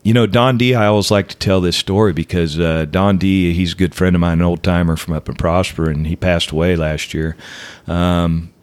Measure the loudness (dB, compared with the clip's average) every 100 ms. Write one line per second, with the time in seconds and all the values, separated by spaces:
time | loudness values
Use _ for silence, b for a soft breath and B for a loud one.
0 | 0 2 2 2 2 2 2 2 2 2
1 | 2 0 0 -4 0 2 2 -2 -2 2
2 | 2 0 -2 -2 -2 0 -2 -2 -2 0
3 | 2 2 2 2 2 0 -2 0 -2 0
4 | 2 2 2 2 2 0 0 0 0 -2
5 | -4 -6 -6 -4 0 0 -2 -2 -2 -2
6 | -4 -2 0 0 -2 -2 0 0 -2 -4
7 | -6 -6 -6 -6 B B B B -6 -2
8 | 0 0 0 -2 -6 -14